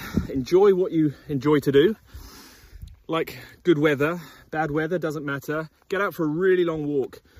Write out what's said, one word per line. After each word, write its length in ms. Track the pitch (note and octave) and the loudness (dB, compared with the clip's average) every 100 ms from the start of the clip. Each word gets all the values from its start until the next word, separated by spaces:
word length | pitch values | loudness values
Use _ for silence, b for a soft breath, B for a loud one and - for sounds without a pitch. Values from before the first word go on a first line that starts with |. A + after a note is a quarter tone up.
| B B B | B B B
enjoy 460 | C#3+ B2 F3 G3+ | -6 0 4 6
what 180 | F#3 F#3 | 4 2
you 220 | E3 D3+ C3+ - | 0 0 -2 -8
enjoy 340 | C#3+ C#3 D3+ | -4 2 2
to 120 | C#3+ | 4
do, 240 | C#3 F3 A3 B B B B B B B B B - - | 4 4 2 B B B B B B B B B -18 -8
like 320 | D#3+ - B2+ B B | -6 -6 -10 B B
good 160 | - D#3 | 0 2
weather, 420 | D3+ C#3 D3 F3 D#3+ B _ | 2 2 0 -2 -10 B _
bad 200 | D#3+ D#3 | -6 -4
weather, 280 | D3 D#3 F3 | -2 -2 -4
doesn't 260 | D#3 D3+ | -4 -6
matter. 460 | D3 C#3 - D3+ D#3+ _ - | -6 -8 -6 -6 -8 _ -8
Get 140 | F#3+ | -4
out 100 | G3+ | -4
for 120 | E3 | -4
a 40 | D#3 | -4
really 380 | D3+ F#3+ F#3 E3+ | 0 2 2 2
long 200 | D#3+ D3 | -2 -2
walk, 360 | C#3+ A#2 - b b | -2 -4 -8 b b